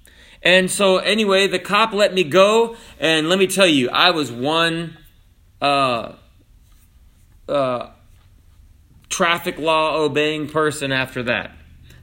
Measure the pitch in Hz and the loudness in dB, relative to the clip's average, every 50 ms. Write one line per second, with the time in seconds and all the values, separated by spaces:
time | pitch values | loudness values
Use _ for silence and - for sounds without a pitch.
0 | _ - - - - - - - - 170 180 185 185 180 - - 202 190 185 185 | _ -20 -20 -20 -20 -20 -20 -4 0 4 4 4 4 2 -2 0 2 2 2 2
1 | - 180 208 220 220 196 190 190 196 190 180 175 180 - 196 208 226 226 196 202 | 0 0 0 0 2 2 2 2 2 0 -2 -4 -4 -2 0 0 0 0 2 0
2 | 208 - 185 190 180 143 180 185 196 208 214 226 233 226 226 - - - - - | 0 2 2 0 -2 2 4 4 4 6 4 2 0 0 -4 -16 -20 -20 -10 -4
3 | - 156 160 156 151 160 185 190 190 185 190 190 196 175 151 139 123 120 - 117 | 0 0 0 0 2 0 2 2 2 0 2 2 4 4 4 2 0 0 0 2
4 | 165 180 175 160 143 120 120 117 127 147 160 165 165 165 165 165 170 160 - - | 2 2 2 0 -4 -6 -6 -6 -4 -2 0 0 0 0 -2 -6 -8 -10 -14 -20
5 | - - _ _ _ _ _ _ _ _ _ - 139 143 143 139 135 127 120 113 | -20 -20 _ _ _ _ _ _ _ _ _ -4 -2 0 2 2 2 0 0 -4
6 | 107 - - - - - _ - _ _ - - - _ - - _ _ _ - | -6 -10 -14 -20 -20 -20 _ -20 _ _ -20 -20 -20 _ -20 -20 _ _ _ -20
7 | - - _ _ - _ - - - - 143 143 135 127 123 120 - - - _ | -20 -20 _ _ -20 _ -20 -20 -8 -4 -2 -2 -2 -2 -4 -6 -8 -12 -18 _
8 | - - - - _ - - - - - - - - - - - - _ - - | -20 -20 -20 -20 _ -20 -20 -20 -20 -20 -20 -20 -20 -20 -20 -20 -20 _ -20 -20
9 | - - - - 190 170 170 165 - 180 - - 147 165 160 156 156 156 143 160 | -12 -10 -4 -2 0 0 0 -2 -4 -8 -8 -4 -2 0 0 0 0 0 -2 -2
10 | 151 147 131 147 151 151 156 151 151 131 - 156 156 151 143 - 143 135 135 131 | -2 0 0 0 -2 -2 -2 -4 -8 -4 -2 -2 0 0 -2 -4 -6 -4 -2 -2
11 | 131 127 - 127 120 120 117 101 - - - - - - - - - - - - | -4 -4 -6 -6 -4 -2 -4 -4 -4 -10 -16 -20 -20 -20 -20 -20 -20 -20 -20 -20